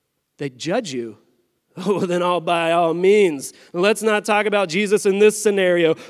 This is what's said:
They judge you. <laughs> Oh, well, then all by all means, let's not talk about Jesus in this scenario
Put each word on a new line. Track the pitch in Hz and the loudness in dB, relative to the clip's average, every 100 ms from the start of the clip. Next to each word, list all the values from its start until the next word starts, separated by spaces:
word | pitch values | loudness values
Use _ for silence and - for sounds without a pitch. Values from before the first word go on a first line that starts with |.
| _ _ _ - | _ _ _ -14
They | 143 | -12
judge | 123 143 214 202 | -10 -6 -6 -6
you. | 131 117 104 | -8 -10 -14
<laughs> | _ _ _ _ _ - 190 | _ _ _ _ _ -8 -4
Oh, | 180 | -2
well, | 180 | -2
then | 175 | -2
all | 180 175 | 0 -2
by | 165 170 165 | 0 -2 0
all | 170 170 | 2 0
means, | 165 185 208 190 143 - - - | 2 2 4 4 0 -10 -18 -12
let's | 175 202 220 | -2 0 0
not | 220 208 | 0 -2
talk | 214 208 214 | 0 -2 0
about | 202 190 | 0 0
Jesus | 170 208 202 208 | -2 0 0 0
in | 196 | 4
this | 214 208 | 4 4
scenario | 214 202 180 175 165 160 - | 0 0 2 2 2 0 -4